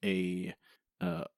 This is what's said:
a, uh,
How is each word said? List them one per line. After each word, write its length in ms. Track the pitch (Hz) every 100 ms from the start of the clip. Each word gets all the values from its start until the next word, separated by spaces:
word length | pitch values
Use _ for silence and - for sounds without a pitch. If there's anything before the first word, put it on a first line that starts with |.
a, 500 | 104 95 90 90 90 - - - _ -
uh, 220 | 180 165 -